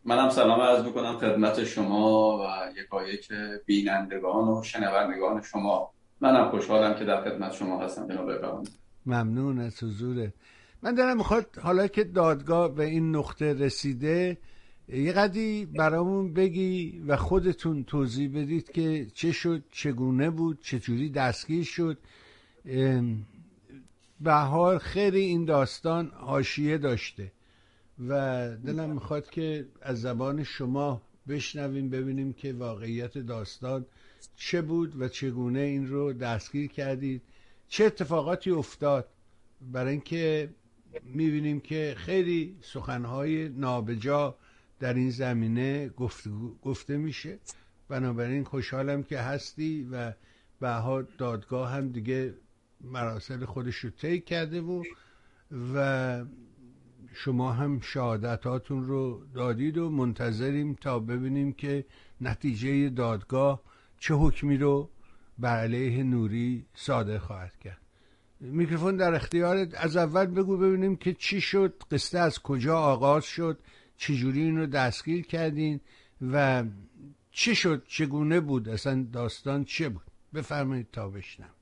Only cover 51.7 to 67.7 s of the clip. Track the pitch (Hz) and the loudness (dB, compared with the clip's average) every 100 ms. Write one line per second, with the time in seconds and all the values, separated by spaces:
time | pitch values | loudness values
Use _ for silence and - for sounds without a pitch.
51.7 | 135 135 123 110 131 131 92 _ _ _ | -4 -4 -6 -4 -2 -4 -8 _ _ _
52.7 | _ 123 127 117 110 - 127 127 113 123 | _ -12 -6 -4 -6 -8 -8 -8 -6 -6
53.7 | 113 120 - 151 175 - 170 160 170 170 | -6 -10 -8 -4 -4 -2 -6 -4 -6 -6
54.7 | 180 170 - _ _ _ _ _ 131 123 | -6 -8 -16 _ _ _ _ _ -10 -4
55.7 | 139 135 135 131 123 120 - - - - | 0 0 0 -2 -4 -8 -16 -20 -20 -20
56.7 | - - - - - 135 127 127 120 143 | -20 -20 -20 -20 -8 -2 0 0 0 0
57.7 | 139 - 139 120 110 117 117 123 127 - | -2 -4 -4 -2 -2 -2 -4 -4 -4 -4
58.7 | 135 131 135 131 110 - 127 123 117 147 | -6 -2 -2 -2 -6 -12 -4 -2 0 -2
59.7 | 160 165 151 123 110 117 110 135 143 147 | -2 -2 0 0 0 -2 0 -2 0 -2
60.7 | 135 143 123 113 123 131 139 139 131 143 | -4 -4 -4 -2 -4 -2 0 0 -2 -4
61.7 | 139 135 - - - 123 113 143 110 131 | -4 -6 -18 -20 -8 -6 -2 -2 -2 0
62.7 | 139 143 123 117 107 - 131 139 135 - | 2 2 0 -2 -2 -2 2 2 0 -8
63.7 | - _ _ - 151 151 - 147 139 143 | -20 _ _ 0 6 6 6 2 2 4
64.7 | 139 151 - - - - - 120 117 113 | 2 -2 -16 -20 -20 -20 -6 0 0 0
65.7 | 120 131 123 131 120 110 113 120 123 - | 0 0 0 2 2 2 0 -2 -4 -8
66.7 | - - 123 101 107 - 98 90 - 98 | -10 -2 0 0 -4 -6 -10 -12 -14 -18